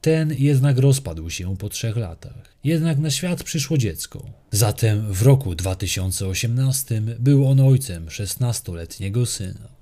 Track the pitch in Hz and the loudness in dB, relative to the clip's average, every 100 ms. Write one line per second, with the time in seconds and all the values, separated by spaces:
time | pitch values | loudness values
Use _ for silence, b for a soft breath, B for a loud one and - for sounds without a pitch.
0 | 156 160 156 139 143 135 143 127 135 135 | 2 2 0 2 4 4 4 4 4 4
1 | - 82 82 - 90 95 104 - 113 107 | 0 -10 -8 -8 -6 -6 -6 -6 -4 -4
2 | 101 82 - - - _ 139 165 165 143 | -6 -10 -16 -18 -20 _ 0 0 2 0
3 | 156 135 180 175 - 165 135 160 113 78 | 0 -2 -4 -4 -4 -6 0 0 0 -4
4 | - - - - _ 101 110 107 113 107 | -12 -14 -18 -20 _ 0 2 2 0 0
5 | 107 95 135 135 113 85 92 92 92 - | -2 2 6 6 2 -4 -4 -4 -4 -4
6 | 92 92 95 92 117 120 135 135 - 113 | -4 -4 -4 -4 -2 0 0 0 -2 -4
7 | 107 117 123 139 135 135 135 131 - 87 | -4 0 4 4 6 6 6 4 2 -10
8 | 82 - 101 - 120 113 - 87 82 - | -10 -8 -8 -4 -4 -4 -6 -10 -10 -8
9 | 98 104 120 - 95 95 - - | -4 -2 -2 -4 -8 -12 -18 -20